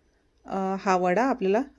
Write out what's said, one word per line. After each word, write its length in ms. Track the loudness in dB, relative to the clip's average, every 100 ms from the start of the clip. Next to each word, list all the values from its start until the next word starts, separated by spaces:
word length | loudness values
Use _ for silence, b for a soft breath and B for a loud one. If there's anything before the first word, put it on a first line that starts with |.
| _ _ _ _ -8
अ, 300 | -6 -4 -2
हा 160 | 0 2
वडा 280 | 2 2
आपल्याला 380 | 0 0 0 0 -2